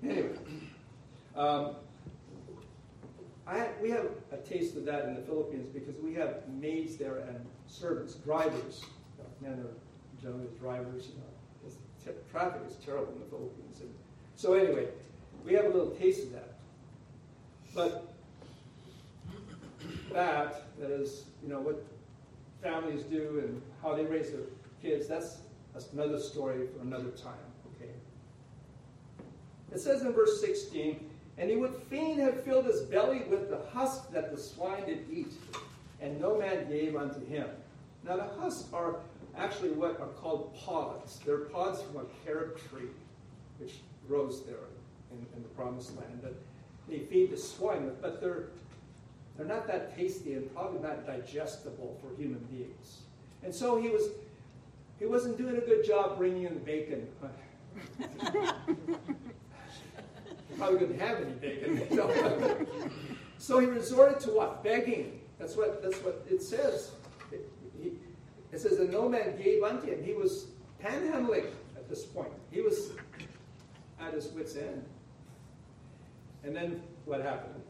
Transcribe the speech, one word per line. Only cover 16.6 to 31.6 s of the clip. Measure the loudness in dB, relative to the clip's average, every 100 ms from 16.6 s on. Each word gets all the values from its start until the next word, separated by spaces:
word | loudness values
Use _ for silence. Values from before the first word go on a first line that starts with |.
| -20 -20 -20 -20 -20 -20 -20 -20 -20 -20 -10
But | 0 0 0 -8 -16 -20 -20 -20 -18 -20 -20 -18 -18 -20 -16 -14 -14 -14 -14 -16 -14 -10 -10 -4
that, | 2 2 2 0 -4 -10 -8
that | -4
is, | -2 -2 -6 -14 -12
you | -8
know, | -4
what | -2 -2 -6 -16 -18 -20 -20 -20 -20 -8
families | -4 -2 -2 -4
do | -2 -2 0 0 -2
and | -4 -10 -6
how | -2
they | 2
raise | 2 2 0
their | -4 -8 -10 -18 -8
kids, | 0 2 2
that's, | -4 -4 -10 -16 -18 -16
that's | -14 -10
another | -2 0 0
story | -2 -2 -2 0 -2 -4
for |
another | -6 -4 -6
time, | -8 -12 -14 -16 -18 -18 -16
okay? | -14 -14 -16 -20 -20 -20 -20 -20 -18 -20 -20 -20 -20 -16 -16 -16 -18 -20 -8
It | -6
says | 4 4
in | 4
verse | 8 8 8
sixteen, | 2 2 0 -2 0 -2 -8 -14 -16 -4
"And | 2
he |
would | 4